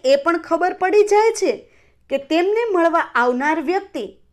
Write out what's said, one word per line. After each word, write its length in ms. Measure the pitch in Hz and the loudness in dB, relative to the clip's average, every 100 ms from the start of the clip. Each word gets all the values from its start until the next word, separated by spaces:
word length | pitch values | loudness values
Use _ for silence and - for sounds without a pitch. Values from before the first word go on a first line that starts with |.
| 254 | 0
એ 100 | 554 | 2
પણ 220 | 339 339 | 2 -4
ખબર 360 | - 320 359 | -2 -2 -2
પડી 300 | 359 381 415 | -2 2 2
જાય 300 | 415 415 453 | 4 4 2
છે 360 | 440 339 202 - _ _ _ _ | 0 -2 -4 -12 _ _ _ _
કે 80 | 269 | -8
તેમને 540 | - 320 381 440 466 | -2 0 0 0 0
મળવા 280 | 359 339 330 | 0 2 0
આવનાર 600 | - 233 247 247 294 320 | -2 0 0 0 -2 -2
વ્યક્તિ 460 | 277 381 381 277 202 - _ | -2 -4 -4 -10 -12 -16 _